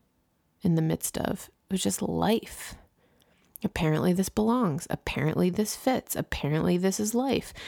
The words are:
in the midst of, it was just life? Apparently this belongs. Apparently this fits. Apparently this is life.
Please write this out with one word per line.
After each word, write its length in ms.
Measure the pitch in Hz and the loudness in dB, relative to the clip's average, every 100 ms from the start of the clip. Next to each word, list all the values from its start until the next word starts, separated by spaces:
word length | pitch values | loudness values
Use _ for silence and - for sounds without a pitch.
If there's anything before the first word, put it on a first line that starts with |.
| _ _ _ _ _ _ | _ _ _ _ _ _
in 120 | 185 | 2
the 80 | 165 | 4
midst 340 | 160 165 - - | 2 0 -2 -2
of, 320 | - 190 - _ - | -2 -4 -8 _ -6
it 60 | |
was 80 | 190 | -2
just 180 | 196 190 | -2 -2
life? 720 | 180 165 170 226 - - - - - _ _ _ _ _ _ - | -2 0 2 2 -2 -12 -14 -16 -20 _ _ _ _ _ _ -8
Apparently 500 | 196 - 156 156 180 | -6 0 2 4 4
this 160 | 180 190 | 2 0
belongs. 600 | - 220 247 185 143 - | 0 2 2 2 -2 -4
Apparently 600 | - - - 147 165 180 | -6 -4 -2 0 2 2
this 260 | 175 214 - | 2 -2 -2
fits. 400 | - 254 - - | 0 0 -2 -6
Apparently 600 | - - 143 151 175 180 | -4 -4 0 2 2 2
this 200 | 190 190 | 2 0
is 160 | 208 | 0
life. 400 | 233 269 - - - | 0 2 0 -2 -10